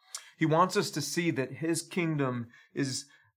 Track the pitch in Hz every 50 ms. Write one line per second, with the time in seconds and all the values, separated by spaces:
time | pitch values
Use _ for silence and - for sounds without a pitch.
0 | _ _ - - - - - - 160 156 151 165 180 185 190 202 160 - - 151
1 | 143 - - 175 175 165 147 127 127 - 135 - 160 165 165 156 - - - 190
2 | 170 160 160 143 139 131 123 120 117 - - - - _ - 123 143 131 123 -
3 | - - _ _ _ _ _